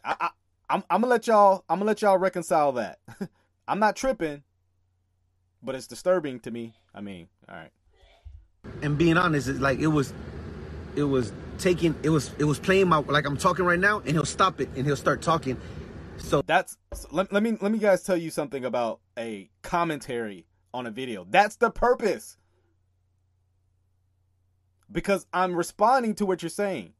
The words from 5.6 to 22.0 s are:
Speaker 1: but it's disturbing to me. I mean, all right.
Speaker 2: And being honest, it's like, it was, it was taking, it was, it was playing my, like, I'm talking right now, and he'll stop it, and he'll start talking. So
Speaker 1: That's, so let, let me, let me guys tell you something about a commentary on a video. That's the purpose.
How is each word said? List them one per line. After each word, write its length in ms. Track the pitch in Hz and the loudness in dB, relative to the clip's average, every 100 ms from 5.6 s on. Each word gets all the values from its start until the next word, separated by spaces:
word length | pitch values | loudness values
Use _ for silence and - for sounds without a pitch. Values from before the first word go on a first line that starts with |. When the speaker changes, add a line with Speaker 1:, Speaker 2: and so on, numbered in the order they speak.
Speaker 1:
but 120 | 123 | -10
it's 120 | 131 - | -10 -10
disturbing 540 | 120 180 185 147 123 | -4 0 2 0 -8
to 100 | 127 | -8
me. 240 | 117 113 _ _ | -8 -10 _ _
I 60 | - | -14
mean, 280 | 101 92 85 _ - | -12 -12 -16 _ -18
all 60 | 92 | -18
right. 140 | 80 _ _ _ _ _ - - _ _ - - | -18 _ _ _ _ _ -20 -20 _ _ -16 -8
Speaker 2:
And 160 | 147 147 | -4 2
being 180 | 170 165 | 4 4
honest, 320 | 180 147 127 | 2 0 -2
it's 120 | 135 | 0
like, 180 | 135 123 | 0 2
it 80 | 151 | 2
was, 260 | 151 131 - - - - - - - - - | 2 0 -6 -14 -14 -14 -14 -14 -14 -8 -2
it 80 | |
was 280 | 147 135 117 - - - | 0 0 -2 -8 -14 -2
taking, 360 | 185 175 165 139 | 0 2 2 0
it 80 | 151 | 0
was, 200 | 160 - - | 0 0 -2
it 60 | |
was 140 | 151 139 | 0 0
playing 300 | - 190 185 | 2 4 4
my, 100 | 156 | 2
like, 260 | 135 147 | 2 0
I'm 140 | 147 139 | 0 0
talking 260 | 180 180 | 2 2
right 140 | 180 175 | 2 4
now, 220 | 202 214 | 2 2
and 100 | - | 0
he'll 160 | 156 139 | 0 0
stop 340 | - 190 160 | 2 0 2
it, 80 | 131 135 | -6 -2
and 80 | |
he'll 120 | 139 139 | -2 0
start 260 | 175 127 | 0 0
talking. 360 | - 160 - - - - - - - - | 0 0 0 -6 -8 -14 -14 -16 -16 -12
So 240 | - 147 | 0 0
Speaker 1:
That's, 320 | 139 165 170 - _ | 4 2 2 -14 _
so 160 | - - | -16 -6
let, 220 | 151 196 | -2 0
let 100 | 202 | 2
me, 140 | 226 220 | 2 0
let 120 | 202 | 0
me 60 | 220 | 2
guys 240 | 208 185 | 4 2
tell 140 | - 175 | 2 -2
you 140 | 165 | 0
something 340 | - 143 135 | -6 -6 -4
about 360 | 123 120 117 - _ - | -2 -2 -2 -4 _ -10
a 300 | 113 104 92 _ | -8 -10 -14 _
commentary 840 | - 175 170 147 - 120 110 92 _ _ _ | -4 -2 -2 -4 -6 -6 -6 -10 _ _ _
on 120 | 127 120 | -10 -8
a 40 | |
video. 360 | 107 131 104 90 | -8 -8 -8 0
That's 260 | 185 214 - | 4 4 2
the 140 | 226 | 0
purpose. 680 | - 240 247 | 2 0 2